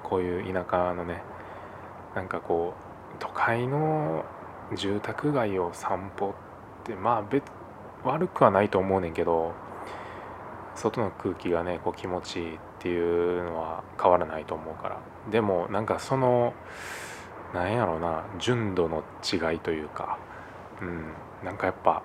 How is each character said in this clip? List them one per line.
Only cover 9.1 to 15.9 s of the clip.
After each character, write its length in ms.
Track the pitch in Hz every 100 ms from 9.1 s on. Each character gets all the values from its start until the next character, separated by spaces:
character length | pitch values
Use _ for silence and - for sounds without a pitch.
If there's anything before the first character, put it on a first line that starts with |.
け 100 | 80
ど、 300 | 82 82 82 85 - - - - - - - - - - - -
外 260 | 113 117
の 100 | 104
空 240 | - 104 87
気 160 | 90
が 120 | 85
ね、 160 | 87 85
こ 80 | 87
う、 20 |
気 140 | 85 95
持 140 | 90
ち 180 | 85 90
い 40 |
い 120 | 85 80
っ 40 | - -
て 100 | 90
い 500 | 87 85 85 87 87
う 40 |
の 160 | 87 82
は 240 | 80 82 - -
変 100 | 95
わ 60 | 90
ら 80 | 80
な 140 | 80
い 60 | 76
と 100 | 82
思 160 | 80
う 100 | 80
か 80 | -
ら。 100 | - - - 113
で 120 | 107
も、 260 | 104 92 90
な 100 | 101
ん 40 |
か 140 | 110